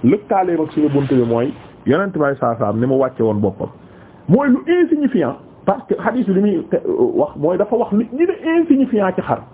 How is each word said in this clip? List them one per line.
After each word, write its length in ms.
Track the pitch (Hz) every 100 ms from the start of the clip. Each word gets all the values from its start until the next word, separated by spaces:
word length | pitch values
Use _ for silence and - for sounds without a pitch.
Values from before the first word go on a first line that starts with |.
lëkkaaleem 580 | 113 202 - 196 185 165
ak 100 | 156
suñu 160 | - 151
buntu 260 | 143 135 135
bi 100 | 117
mooy 280 | 117 131 - - - -
Yonent 280 | 147 196 170
bi 200 | 143 139
saa 160 | 123 113
saam 220 | 104 110
ni 60 | 127
mu 80 | 135
wàcce 240 | 131 131
woon 160 | 113 107
boppam 280 | 101 92 - - - - - - -
mooy 220 | 226 285
lu 100 | 247 311
insignifiant, 680 | 359 339 311 285 - 135 147 - - -
parce 180 | 214 -
que 80 | -
hadis 220 | 214 233 196
bi 80 |
li 80 | 190
muy 240 | 208 175 - 170 - - 120 -
wax 160 | 147 -
mooy 220 | 147 185
dafa 180 | 202 233
wax 160 | 220
li 140 | 202 240
ñu 120 | 247 359
ne 340 | 349 330 330
insignifiant 520 | 330 269 254 214 190 185
ci 60 |
xar. 180 | - 123 -